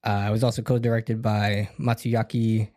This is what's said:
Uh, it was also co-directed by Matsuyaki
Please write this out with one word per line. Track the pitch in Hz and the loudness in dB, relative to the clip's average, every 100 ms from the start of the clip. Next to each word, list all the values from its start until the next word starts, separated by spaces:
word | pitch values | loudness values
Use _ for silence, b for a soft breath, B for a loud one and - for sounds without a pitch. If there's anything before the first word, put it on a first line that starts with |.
Uh, | 117 101 101 | -2 -2 0
it | |
was | 110 | 0
also | 123 120 | 0 0
co-directed | 110 123 117 113 110 110 | 0 2 2 0 -2 -2
by | 113 104 104 101 101 - | 0 2 2 0 -4 -4
Matsuyaki | 127 110 117 117 113 120 113 110 104 | -2 -2 0 0 0 0 2 0 -2